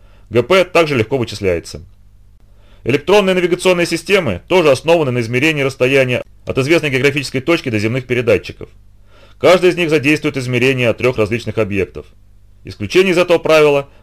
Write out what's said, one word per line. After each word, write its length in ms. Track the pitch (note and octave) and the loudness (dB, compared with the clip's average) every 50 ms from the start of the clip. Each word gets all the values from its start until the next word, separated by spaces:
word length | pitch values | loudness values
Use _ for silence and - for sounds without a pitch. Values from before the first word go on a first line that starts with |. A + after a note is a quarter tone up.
| - - - - - - | -20 -20 -20 -20 -16 -4
Г 120 | G2+ A#2+ | -2 -2
П 220 | A#2+ - F#3 F#3+ F3 | 0 2 2 2 2
также 320 | F3+ - E3+ E3 D3+ C#3+ | 2 0 0 0 0 0
легко 220 | B2 A2 - C#3 | -2 -2 -2 -2
вычисляется. 640 | C3+ A#2 - G#2+ G2+ G#2 F#2 F2 E2 - - - D#2 D#2+ - - - - - - - - - - _ - _ - - - - - - - | -4 -4 -6 -8 -4 -4 -2 -2 -4 -6 -10 -16 -18 -18 -20 -20 -20 -20 -20 -20 -20 -20 -20 -20 _ -20 _ -20 -20 -20 -20 -20 -8 -4
Электронные 480 | A2+ C3+ C#3 - - F#3+ G#3 G3+ F#3+ F#3 | -2 -2 -2 0 2 2 2 2 2 0
навигационные 520 | F3+ F3 E3 F3 F3 - F#3 F3+ F3 E3+ | 0 0 0 -2 0 0 0 0 2 0
системы 560 | E3+ E3+ D#3 - - G3 G3 E3+ B2 F2+ E2+ - | -2 -4 -6 -2 0 0 0 0 -2 -6 -6 -4
тоже 240 | - E3+ F#3 E3 D3+ | 0 0 2 4 4
основаны 400 | C3 - - D#3 E3+ F3 D#3 C3 | 2 2 2 2 2 2 2 0
на 80 | A#2+ B2 | -2 -2
измерении 440 | A#2 A2 B2 B2+ C3+ D#3+ D#3 D3 C3+ | -4 -2 -2 0 0 0 0 0 -4
расстояния 600 | C3+ C3 - B2+ B2+ C#3 C#3 C3 B2+ B2 - - - - - - | -4 -2 -2 0 2 2 2 2 0 -2 -4 -6 -8 -16 -14 -12
от 120 | - - - | -6 -4 -4
известной 320 | B2+ C#3 E3+ E3 D3 D3+ | 0 0 0 0 0 0
географической 500 | B2+ B2+ B2+ C#3+ C3+ D3+ C3 - - C3 | -2 0 0 0 -2 -2 -6 -6 -6 -4
точки 260 | - - E3+ - - | -2 -2 -2 -2 -2
до 100 | C3+ A2 | -4 -4
земных 300 | G#2+ G2+ A2 A#2+ C3 B2+ | -2 -2 -2 -2 -4 -4
передатчиков. 600 | - B2 B2+ A#2+ A2+ G#2 F2 - - - - - - - - - - - - - - - - - - - | -4 -4 -2 2 2 0 0 0 -6 -14 -16 -20 -20 -20 -20 -20 -20 -20 -20 -20 -20 -20 -20 -20 -20 -8
Каждый 340 | - - D3+ F3+ F3+ E3+ F3+ | 0 2 4 4 4 4 2
из 40 | D#3+ | 0
них 140 | E3 F3 D3+ | 0 0 0
задействует 480 | D#3 D3+ B2 D3 D3+ D3 D3+ D3+ C3+ | 0 0 2 0 0 0 -2 -4 -6
измерение 500 | C3+ B2+ B2 B2 A#2+ A#2+ C3+ C3 B2 B2 | -6 -6 -4 -2 0 2 2 2 2 0
от 120 | A#2 G#2+ - | -2 0 0
трех 180 | A2 B2 B2+ | -2 -2 0
различных 400 | A#2 G#2+ F#2+ A2+ A#2 - A2 G2+ | 0 -2 -2 -2 -6 -6 -6 -4
объектов. 480 | A2+ G#2+ F#2+ G2+ G2 F2+ - - D2+ - - - - - - - - - - - _ - | -4 -2 -2 -2 -4 -4 -4 -6 -12 -18 -18 -20 -20 -20 -20 -20 -20 -20 -20 -20 _ -20
Исключение 480 | - F#2+ - G#2 G2 - F3 F#3+ F#3+ | -18 -12 -10 -8 0 2 2 2 2
из 60 | E3+ | 2
этого 220 | E3+ F3 F3+ E3+ D#3+ | 0 2 2 2 0
правила — 500 | D#3+ E3+ D#3 D#3 D3+ D3 C#3+ C#3+ C#3 - - - | 2 2 4 4 6 4 2 0 -2 -6 -12 -20